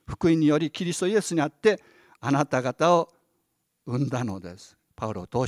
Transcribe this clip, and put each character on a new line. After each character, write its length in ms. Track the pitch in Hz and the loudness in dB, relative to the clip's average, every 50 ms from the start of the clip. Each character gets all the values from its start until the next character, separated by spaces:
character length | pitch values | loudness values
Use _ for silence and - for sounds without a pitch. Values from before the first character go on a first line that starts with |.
| _ - | _ -14
福 200 | - - - 170 | -6 -2 2 2
音 120 | 165 160 | 4 4
に 80 | 156 147 | 4 4
よ 100 | 151 151 | 4 2
り 140 | 165 147 | 0 -2
キ 140 | - - 185 | -6 -6 -6
リ 80 | 170 165 | -6 -4
ス 60 | - | -2
ト 80 | 185 180 | -2 0
イ 60 | 214 | 0
エ 80 | 214 | 0
ス 140 | 175 - 175 | 0 0 -2
に 60 | 165 | -2
あ 60 | 143 147 | -2 -2
っ 20 | |
て、 320 | - _ - 214 202 - _ _ _ _ _ _ _ _ | -2 _ 2 2 2 2 _ _ _ _ _ _ _ _
あ 100 | - 117 | -4 0
な 140 | 139 139 143 | 2 2 2
た 160 | - - 127 | 0 0 -2
方 340 | 127 131 123 - 156 170 175 | -2 -2 -2 0 2 4 4
を 140 | 170 165 - _ _ _ _ _ _ _ _ _ _ _ _ _ _ _ | 4 2 -2 _ _ _ _ _ _ _ _ _ _ _ _ _ _ _
生 200 | - 120 123 143 | -6 -4 -2 -2
ん 40 | 127 | -2
だ 140 | 123 123 123 | -2 -4 -4
の 160 | 113 95 98 | -6 -8 -8
で 180 | 92 87 87 98 | -12 -14 -16 -18
す」。 200 | - - _ _ _ _ _ | -20 -20 _ _ _ _ _
パ 120 | - 113 110 | -10 -8 -8
ウ 60 | 107 | -8
ロ 100 | 98 90 | -8 -10
を 40 | - | -6
通 180 | - 123 131 | -4 -2 -2